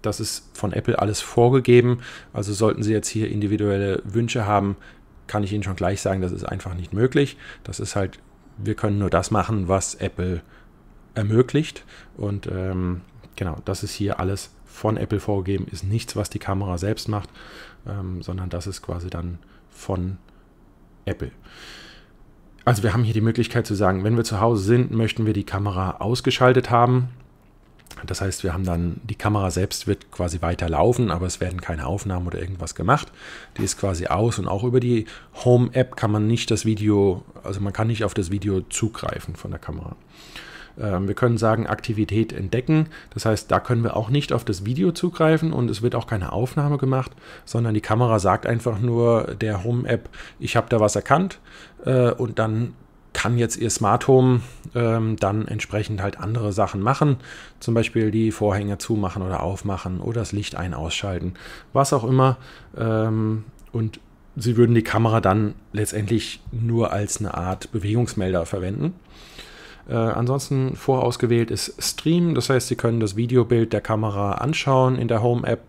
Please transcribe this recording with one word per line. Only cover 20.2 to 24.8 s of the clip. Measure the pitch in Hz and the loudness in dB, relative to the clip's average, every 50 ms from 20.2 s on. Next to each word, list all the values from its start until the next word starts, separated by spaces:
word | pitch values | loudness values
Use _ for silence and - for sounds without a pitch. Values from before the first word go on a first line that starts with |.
| - - _ - _ _ _ _ - - _ _ - _ - - - | -14 -20 _ -20 _ _ _ _ -20 -20 _ _ -20 _ -20 -10 -8
Apple. | 98 95 - - 64 - - - - - - - - - - - - - - - _ - - - - - - - - - - - | -8 -6 -6 -8 -10 -10 -16 -20 -20 -20 -20 -20 -20 -20 -20 -20 -20 -20 -20 -20 _ -20 -20 -20 -20 -20 -20 -20 -20 -20 -2 2
Also | - 120 101 | 2 2 2
wir | 107 110 92 | 2 0 2
haben | 117 120 | 2 2
hier | 107 110 | 2 2
die | 110 | 2
Möglichkeit | 107 113 113 - 113 - - 123 110 | 2 2 2 0 -2 0 0 -2 -2
zu | - 107 | 0 0
sagen, | 95 104 92 98 92 95 | 2 2 2 2 2 0
wenn | 110 120 | 2 2
wir | 117 117 | 2 0
zu | - 113 95 | 0 0 2
Hause | 107 117 120 101 95 | 2 2 2 2 4
sind, | 101 120 123 | 4 4 4